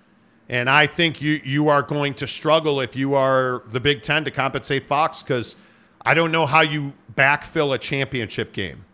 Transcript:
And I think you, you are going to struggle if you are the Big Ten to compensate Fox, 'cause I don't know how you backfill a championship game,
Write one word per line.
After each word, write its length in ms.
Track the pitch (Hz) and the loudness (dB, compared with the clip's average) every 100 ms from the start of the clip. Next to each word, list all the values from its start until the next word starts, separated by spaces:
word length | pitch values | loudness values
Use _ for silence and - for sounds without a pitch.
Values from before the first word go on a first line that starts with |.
| _ _ _ _ - | _ _ _ _ -6
And 200 | 123 123 | -2 4
I 180 | 143 151 | 4 4
think 360 | - 170 156 | 2 0 0
you, 180 | 147 151 | -2 -2
you 260 | 135 143 151 | -2 0 2
are 140 | 143 | 2
going 320 | 139 147 143 | 0 -2 -4
to 120 | 135 139 | -4 -8
struggle 540 | - 160 160 151 139 | -4 2 2 2 -2
if 140 | 127 | -2
you 200 | 127 135 | -4 0
are 480 | 139 135 135 127 123 110 | 2 4 2 2 -4 -6
the 80 | 120 | -2
Big 220 | 127 139 | 0 -2
Ten 220 | - 151 143 | -2 -2 -2
to 40 | |
compensate 540 | - 131 131 - 139 | -4 -4 -4 -4 -4
Fox, 380 | - 143 160 - | 0 0 0 -4
'cause 340 | - 127 110 - - _ _ _ | -4 -4 -4 -12 -20 _ _ _
I 80 | - | 0
don't 180 | 151 165 | 2 2
know 140 | 165 | 2
how 160 | 151 156 | 2 4
you 320 | 156 151 139 - - 113 | 2 0 -6 -10 -8 0
backfill 580 | 135 147 - 165 147 | 2 2 -2 -2 -2
a 40 | 127 | -2
championship 760 | - 139 135 131 107 - 113 | -2 -4 -4 -4 -6 -6 -6
game, 320 | - 92 65 - | -6 -8 -10 -20